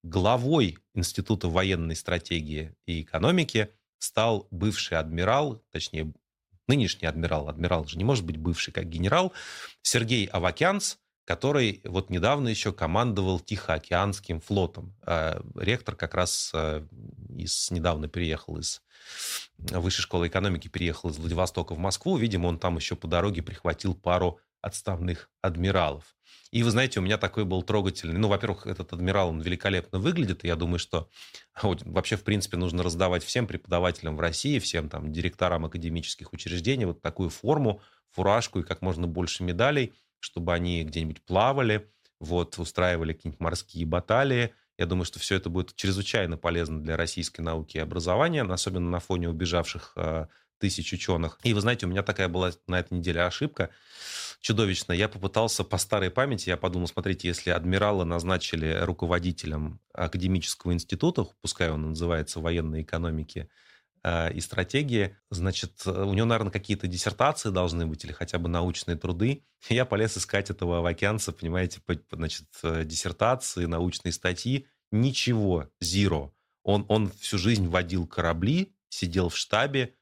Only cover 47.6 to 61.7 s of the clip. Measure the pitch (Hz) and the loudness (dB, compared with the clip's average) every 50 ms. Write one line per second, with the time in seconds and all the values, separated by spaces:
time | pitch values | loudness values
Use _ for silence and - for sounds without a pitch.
47.6 | 78 - - 80 78 76 80 87 80 90 90 113 151 175 165 147 120 90 92 87 | -6 -6 -4 -6 -4 -2 -4 -2 0 2 4 4 4 2 2 0 0 0 -2 -2
48.6 | - 101 92 90 87 87 87 85 - - 95 87 87 85 82 80 90 82 85 87 | -2 -2 -2 -2 0 0 -2 -2 -2 -2 -2 -2 0 -2 -2 -2 0 2 2 2
49.6 | 82 - - 87 - - _ 87 85 80 80 80 80 - _ _ _ _ _ _ | 0 0 -6 -10 -12 -10 _ -4 -2 -2 -2 -2 -4 -8 _ _ _ _ _ _
50.6 | 104 98 - - 87 - - 90 - - 92 82 85 78 - _ - 120 110 104 | -2 -2 0 -2 -4 -6 -6 -4 0 0 0 0 0 -2 -4 _ 2 2 2 4
51.6 | 104 117 123 113 - 87 90 98 98 - 104 - 95 90 82 92 90 90 85 _ | 2 2 0 0 0 0 0 0 0 0 0 0 0 0 2 0 0 0 -2 _
52.6 | _ - 90 90 87 - 92 87 85 90 82 82 87 90 - - 143 151 - - | _ 0 0 0 0 0 -4 -2 0 0 2 2 2 2 2 -2 -4 -4 0 -2
53.6 | 127 - - _ _ - - - - - - - - - - _ - - 113 101 | -4 -4 -4 _ _ -20 -20 -16 -14 -12 -10 -10 -10 -12 -14 _ -2 0 2 4
54.6 | 110 98 92 - - - 87 87 104 110 - 95 95 92 - 113 113 110 - - | 4 2 2 -2 0 0 2 2 2 0 -2 -4 -6 0 2 2 2 2 2 -2
55.6 | 98 - - 92 - - - 104 95 92 - 123 131 139 123 95 - 92 90 87 | -2 -2 -2 -2 0 0 2 2 2 0 2 0 0 2 0 -2 0 -2 0 0
56.6 | - 92 87 90 87 85 - - 90 98 92 - - 85 85 - - 90 87 80 | 0 -2 0 0 -2 -2 -4 -4 -2 -2 -2 -2 -2 -4 -4 -2 0 0 0 0
57.6 | 80 90 92 98 104 104 104 92 87 82 87 85 82 90 95 87 - - - 82 | 2 2 2 4 4 4 4 2 0 0 0 0 2 0 0 0 0 -2 -2 -2
58.6 | 78 80 80 - 85 87 87 - 90 82 87 87 85 90 82 - - 78 78 76 | 0 0 0 0 0 -2 0 -2 0 2 2 2 2 -2 -2 -2 -4 -4 -4 -2
59.6 | 76 76 78 - _ _ - - 87 82 - 95 90 90 95 90 - - - _ | -4 -6 -8 -12 _ _ -6 -4 -4 -2 -2 0 2 2 2 2 0 -2 -6 _
60.6 | - 90 87 85 - - - - - 175 180 - 101 - _ _ - - - - | 0 0 0 0 0 -4 -2 2 2 2 2 2 -2 -2 _ _ -6 -6 0 0
61.6 | 90 80 | 0 2